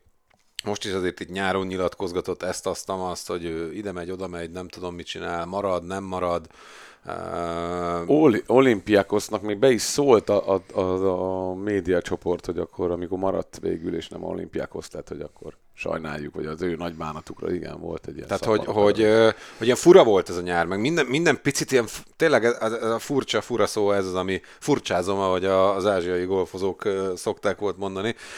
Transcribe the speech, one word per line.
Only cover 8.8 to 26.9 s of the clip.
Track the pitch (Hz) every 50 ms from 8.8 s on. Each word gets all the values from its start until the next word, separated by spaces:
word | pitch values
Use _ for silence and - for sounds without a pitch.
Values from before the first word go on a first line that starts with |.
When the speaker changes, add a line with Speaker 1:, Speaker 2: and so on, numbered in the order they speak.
| - 110 104 98 95 - 104 104 - - 107 98 98
Speaker 2:
még | 107 104 101
be | 120 135
is | 123 104 -
szólt | - - - 143 139 120 104 - -
a, | 104 98 - 98 98
a, | 92 - - - 104
a, | 92 92 92 92 95 95 92 92 92 92 95 92 92 92
a | 92
médiacsoport, | 92 98 107 104 95 85 85 90 87 - - 92 - - 90 87 85 -
hogy | - 85 85
akkor, | 85 - - - 90 87
amikor | 87 85 87 85 92 92
maradt | 95 95 90 87 87 - - 85
végül, | 85 87 87 82 82 90 85
és | 82 82 -
nem | 87 87 85
Olimpiákosz | 85 87 90 85 85 - - - - - - - - -
lett, | 82 71 -
hogy | 80 73
akkor | 76 76 - - - 82 - _ _ _ _
sajnáljuk, | - - 82 82 82 80 78 73 76 73 73 -
hogy | 82 78
az | 78 78 80 90
ő | 90 85
nagy | 80 87 87 82
bánatukra | 80 80 78 76 78 - - - - 80 85 90
igen | 87 76 73 76 78
volt | 80 85 82 78 -
egy | - 73
ilyen | 71 82 -
Speaker 1:
Tehát, | 98 95 -
hogy, | 117 107 107
Speaker 2:
szakadék. | - - 104 107 101
Speaker 1:
hogy, | 104 101 104 110
ö, | 107 110 113 113 110 104 - - - -
hogy | - 113
ilyen | 117 123 -
fura | - 170 175 190 147
volt | 117 101 92 85 -
ez | 90
a | 90
nyár, | 87 90 87 85 85
meg | 85 95 101
minden, | 110 143 170 170 139
minden | 123 123 156 170 165 131 - -
picit | 143 - - 156 - 131
ilyen | 127 113
f-, | 104 - - - - _
tényleg | - 156 160 143 117 107
ez, | 120 120 -
ez, | 110 110 113
ez | 113 120 113
a | 117 117
furcsa, | - - 147 131 113 - - 110
fura | - - 123 110 104
szó | 95 - 110 101 101 101
ez | 101 95
az, | 92 90
ami | 92 90 95 95 87 - - - -
furcsázom, | - - 143 120 - - 95 87 90 95 101 98
ahogy | 98 95 92 92 92
a, | 95 95 95 95 98 98
az | 98 92
ázsiai | 104 98 92 85 90 90 90 90
golfozók, | 92 98 95 90 - - 92 95 98 87 - -
ö, | 107